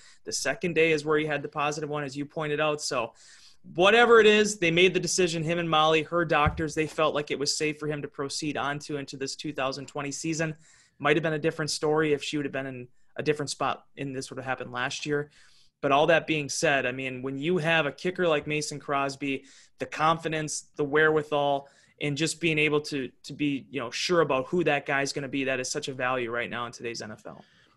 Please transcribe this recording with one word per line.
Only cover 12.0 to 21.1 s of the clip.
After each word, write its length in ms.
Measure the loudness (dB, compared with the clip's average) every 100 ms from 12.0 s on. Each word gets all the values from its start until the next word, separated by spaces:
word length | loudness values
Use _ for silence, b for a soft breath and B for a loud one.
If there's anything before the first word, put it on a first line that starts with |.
| 2
if 100 | 0
she 140 | -2 -6
would 80 | -4
have 80 |
been 120 | -6 -8
in 220 | -10 -14 _ _ -4
a 60 |
different 260 | -2 -2 -2
spot 360 | -4 -2 -4 _ -10
and 180 | -8 -8
this 140 | -10
would 80 | -8
have 80 | -6
happened 260 | -6 -6
last 340 | -4 -4 -4 -2
year. 240 | -2 -4 b b b b _
But 120 | 2
all 140 | 4 6
that 200 | 4 4
being 220 | -2 -4
said, 360 | 0 2 2 0
I 60 |
mean, 300 | -4 -6 -6
when 160 | -6 -4
you 200 | 0 0
have 280 | 2 2 0
a 60 |
kicker 360 | -4 -4 0 2
like 200 | 2 0
Mason 320 | -4 -4 -8
Crosby, 680 | -4 -2 -2 -4 -4 -4 B B B -10
the 60 | -8
confidence, 800 | 0 2 2 -2 -4 -4 -8 -8 -4
the 80 |
wherewithal, 840 | 0 4 4